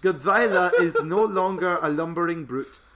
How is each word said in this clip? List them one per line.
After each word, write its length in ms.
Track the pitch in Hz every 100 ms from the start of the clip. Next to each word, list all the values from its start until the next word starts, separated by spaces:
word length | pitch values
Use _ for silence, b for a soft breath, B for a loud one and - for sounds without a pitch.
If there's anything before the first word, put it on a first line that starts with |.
Godzilla 680 | 185 165 143 202 240 185 180 233
is 140 | 170 156
no 200 | 156 185
longer 540 | 214 190 185 190 180 170
a 80 | 156
lumbering 540 | 151 165 170 170 165
brute 340 | 139 127 135 - b